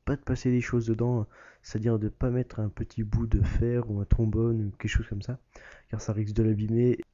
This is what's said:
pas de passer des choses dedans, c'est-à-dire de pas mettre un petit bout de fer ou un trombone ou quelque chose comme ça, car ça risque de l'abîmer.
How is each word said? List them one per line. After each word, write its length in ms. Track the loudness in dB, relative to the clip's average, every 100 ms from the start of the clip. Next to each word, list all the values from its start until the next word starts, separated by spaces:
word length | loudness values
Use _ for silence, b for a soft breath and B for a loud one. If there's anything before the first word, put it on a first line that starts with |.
pas 140 | -4 -4
de 40 |
passer 300 | -2 -2 0
des 80 | 0
choses 260 | 0 -2 0
dedans, 420 | 0 0 0 -2 B B B
c'est-à-dire 360 | -8 -2 0 0
de 120 | -2
pas 200 | -2 -2
mettre 300 | 0 -4 -4
un 80 | -6
petit 360 | -6 -6 -6
bout 220 | -2 0 2
de 160 | 2
fer 480 | 2 2 2 0 -2
ou 120 | -4
un 40 | 2
trombone 600 | 2 4 2 2 0 -2
ou 60 |
quelque 200 | -4 -2
chose 160 | -2 -2
comme 140 | -6
ça, 180 | -8 -10 _ B B B _
car 140 | -8
ça 100 | -4
risque 220 | -4 -2
de 100 | 0
l'abîmer. 540 | 2 2 0 2 2 2 -4